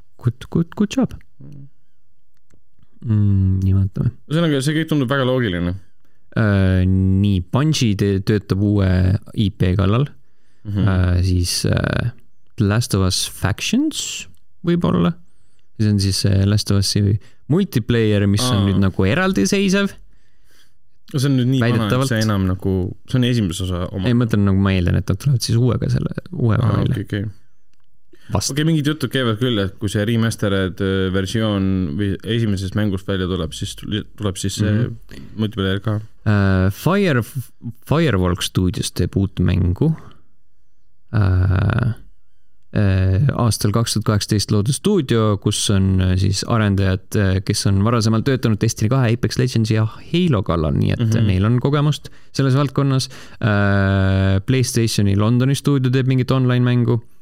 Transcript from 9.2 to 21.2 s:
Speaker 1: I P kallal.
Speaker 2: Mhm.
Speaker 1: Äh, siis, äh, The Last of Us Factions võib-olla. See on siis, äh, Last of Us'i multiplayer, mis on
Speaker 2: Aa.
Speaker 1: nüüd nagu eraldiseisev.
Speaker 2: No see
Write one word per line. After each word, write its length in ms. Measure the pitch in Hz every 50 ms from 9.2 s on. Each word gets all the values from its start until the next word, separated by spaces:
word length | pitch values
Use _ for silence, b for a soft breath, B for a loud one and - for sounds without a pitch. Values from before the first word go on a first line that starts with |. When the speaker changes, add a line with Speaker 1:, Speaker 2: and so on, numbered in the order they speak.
| - -
Speaker 1:
I 180 | - - 110 95
P 240 | - - - 92 90
kallal. 300 | 98 98 95 104 120 147 147 - - - - - - - - - - -
Speaker 2:
Mhm. 220 | 110 101 101 92
Speaker 1:
Äh, 300 | - 92 92 92 90 90 90 90
siis, 400 | 92 90 90 87 87 - - -
äh, 480 | 101 98 - - - - - - 123 - - - - - - - - - -
The 100 | 107 98
Last 260 | 101 110 120 - -
of 140 | 98 95 92
Us 160 | 90 - -
Factions 1000 | - - - - 92 107 - - - - 240 302 320 277 - - - - - - - - - - - - - -
võib-olla. 520 | 170 175 175 175 170 170 175 170 175 170 - - - - - - - - - - - - -
See 100 | 107 107
on 80 | 104 101
siis, 200 | 95 101 95 - -
äh, 180 | 101 101 98 98
Last 240 | 98 104 104 - -
of 140 | 101 98 101
Us'i 320 | - - 101 101 101 104 110 b b b b b -
multiplayer, 760 | 139 185 208 - - 127 110 - 120 117 113 107 104 101 101 101
mis 140 | 98 104 127
on 140 | 127 107 101
Speaker 2:
Aa. 60 | 98 98
Speaker 1:
nüüd 100 | 95 95
nagu 240 | 98 95 90 - 95
eraldiseisev. 920 | 95 120 175 185 190 190 196 196 190 - 196 202 196 185 202 202 196 - - - - b b b b b b b b b b b b b b - - - - - -
Speaker 2:
No 100 | -
see 80 | 147